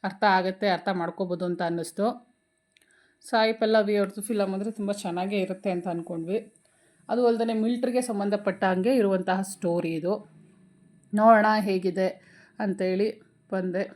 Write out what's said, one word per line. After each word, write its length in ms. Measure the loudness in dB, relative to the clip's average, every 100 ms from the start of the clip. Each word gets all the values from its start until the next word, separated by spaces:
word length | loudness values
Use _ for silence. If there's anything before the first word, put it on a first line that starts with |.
ಅರ್ಥ 200 | -8 0
ಆಗುತ್ತೆ, 440 | 2 4 0 -2 -2
ಅರ್ಥ 200 | 0 -2
ಮಾಡ್ಕೋಬೋದು 560 | -4 -4 -6 -6 -4
ಅಂತ 180 | -4 -4
ಅನ್ನಿಸ್ತು. 440 | -2 -4 -6 -4 -4 -4 _ _ _ _ _ _ _ _ _ _
ಸಾಯಿ 280 | -2 2 2
ಪಲ್ಲವಿ 440 | 2 2 4 4 2
ಅವ್ರದ್ದು 260 | 0 -4
ಫಿಲಮ್ 320 | -6 -2 -2
ಅಂದರೆ 160 | -2 -6
ತುಂಬ 220 | -6 -6
ಚೆನ್ನಾಗೇ 460 | -4 -4 -4 -2 -2
ಇರುತ್ತೆ 320 | -2 -4 -4
ಅಂತ 180 | -4 -4
ಅಂದ್ಕೊಂಡ್ವಿ. 500 | -6 -6 -8 -4 -6 -6 _ _ _ _ _ -4
ಅದು 180 | 0 2
ಅಲ್ದೇ 280 | 2 0
ಮಿಲ್ಟ್ರಿಗೆ 460 | 0 0 0 0 -2
ಸಂಬಂಧಪಟ್ಟ 640 | -2 -2 -2 -2 -2 -2
ಹಂಗೆ 300 | 0 2 2
ಇರುವಂತಹ 480 | 2 2 0 0 -2
ಸ್ಟೋರಿ 500 | -4 -4 -2 -2 -2
ಇದು. 200 | -4 -2 -4 -6 -20 -20 _ _ _ _ _ _
ನೋಡೋಣ 340 | 4 8 8 8 2
ಹೇಗಿದೆ 500 | 2 0 0 0 -2 -2 -20 -20 -20 _
ಅಂತೇಳಿ 500 | -4 -2 -2 0 -2 -4 -18 _ _
ಬಂದೆ. 340 | -4 -2 -4 -6